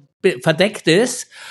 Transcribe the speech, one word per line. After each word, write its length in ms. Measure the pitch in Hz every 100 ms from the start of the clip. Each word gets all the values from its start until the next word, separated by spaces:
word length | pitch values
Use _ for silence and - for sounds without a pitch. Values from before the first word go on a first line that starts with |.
| _ _
be-, 180 | 190 156
verdeckt 460 | 160 156 202 208 -
ist 400 | 170 247 - - - -